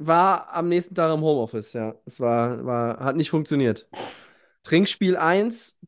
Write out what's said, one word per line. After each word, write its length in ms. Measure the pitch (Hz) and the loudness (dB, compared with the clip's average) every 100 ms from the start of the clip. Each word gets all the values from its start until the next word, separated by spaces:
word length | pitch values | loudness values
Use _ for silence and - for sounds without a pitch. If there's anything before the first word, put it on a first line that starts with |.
war 520 | 151 165 190 185 - | 2 4 4 2 -2
am 160 | 170 170 | -4 0
nächsten 260 | 175 175 180 | 0 -2 0
Tag 180 | 160 | 0
im 60 | 156 | 2
Homeoffice, 500 | 156 143 113 113 104 | 2 2 0 -6 -8
ja. 220 | 120 110 110 | -6 -6 -8
Es 140 | - - | -16 -4
war, 480 | 120 117 117 120 127 | 0 2 0 -2 -4
war, 320 | 120 117 - | -2 -2 -2
hat 160 | 131 147 | -2 -2
nicht 140 | 147 | 0
funktioniert. 580 | 160 147 143 123 104 - - 92 - - _ _ _ | -2 -2 0 2 0 -6 -16 -14 -16 -20 _ _ _
Trinkspiel 520 | - 160 196 - 190 180 | 0 2 2 0 0 2
eins, 600 | 160 190 226 233 - - | 2 2 0 -4 -10 -14